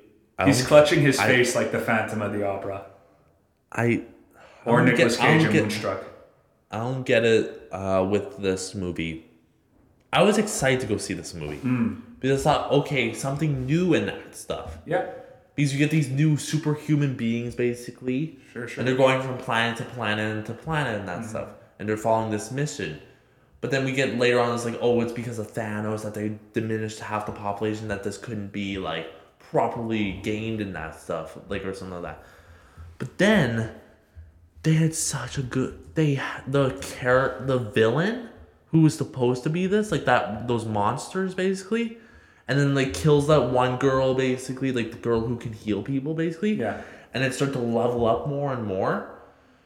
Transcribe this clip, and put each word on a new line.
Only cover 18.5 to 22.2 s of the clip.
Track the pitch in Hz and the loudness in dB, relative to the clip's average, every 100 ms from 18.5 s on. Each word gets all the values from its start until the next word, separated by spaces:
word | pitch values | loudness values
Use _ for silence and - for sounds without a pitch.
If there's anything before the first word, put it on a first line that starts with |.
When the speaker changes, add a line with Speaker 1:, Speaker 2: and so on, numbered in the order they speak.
Speaker 2:
Sure, | 120 120 | -12 -10
sure. | - | -2
Speaker 1:
And | 127 | 0
they're | 131 | 4
going | 131 131 | 4 4
from | 131 120 | -2 -6
planet | - 113 117 117 | -2 0 0 -2
to | |
planet | 110 123 107 107 107 107 | -8 -4 -2 0 -2 -4
and | 107 | -8
to | |
planet | 113 160 151 131 104 | -10 -6 -4 -2 -4
and | 92 | -6
that | 87 | -8
Speaker 2:
Mm-hmm. | 104 | -8
Speaker 1:
stuff. | 69 - - - - | -8 -10 -14 -20 -8
And | 104 | -4
they're | 107 | -2
following | 113 113 | 2 2